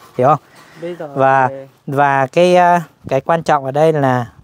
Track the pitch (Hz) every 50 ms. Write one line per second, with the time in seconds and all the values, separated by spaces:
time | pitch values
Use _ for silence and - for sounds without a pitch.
0 | - - _ - 127 139 156 - - _ _ - - - - 160 165 175 180 165
1 | 165 147 139 135 135 135 135 135 131 127 135 135 135 135 _ _ _ - 139 135
2 | 143 139 139 139 135 131 - 170 175 180 180 180 175 175 175 175 160 - _ _
3 | _ - 131 135 - - 170 170 160 - 156 143 135 135 131 147 156 160 156 147
4 | 139 131 127 123 120 - - -